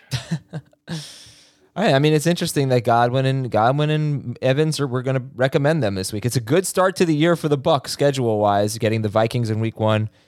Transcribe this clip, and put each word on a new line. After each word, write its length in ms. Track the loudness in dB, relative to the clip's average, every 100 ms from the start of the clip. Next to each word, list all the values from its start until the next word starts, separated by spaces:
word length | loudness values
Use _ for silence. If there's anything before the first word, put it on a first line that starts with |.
| -10
<laughs> 400 | -10 -6 -10 -10
All 1300 | -16 -16 _ -14 -12 -12 -18 -20 -20 _ _ _ -2
right. 100 | 2
I 40 | 4
mean, 140 | 4
it's 140 | 2 2
interesting 420 | 0 -2 -2 2
that 140 | 2
Godwin 420 | 2 2 2 2 0
and, 240 | -2 -2
Godwin 400 | 2 2 2 0
and 480 | 0 -2 -4 -6 -4
Evans 380 | 0 0 0 -2
are, 60 | -4
we're 160 | -4
gonna 220 | -2 -4 -4
recommend 480 | -2 0 2 2 0
them 120 | 0
this 180 | -2 -6
week. 120 | -4
It's 120 | -4 -2
a 40 |
good 260 | 0 0 0
start 300 | 0 0 2
to 80 |
the 100 | 2
year 220 | 2 2 2
for 120 | 0
the 100 | 0
Bucs 300 | 2 0 -2
schedule-wise, 920 | 0 0 2 0 2 2 2 0 0
getting 240 | -2 0
the 60 | 0
Vikings 420 | 0 0 0 -2
in 100 | -2
week 180 | -4 -2
one 300 | 0 0 -2 -8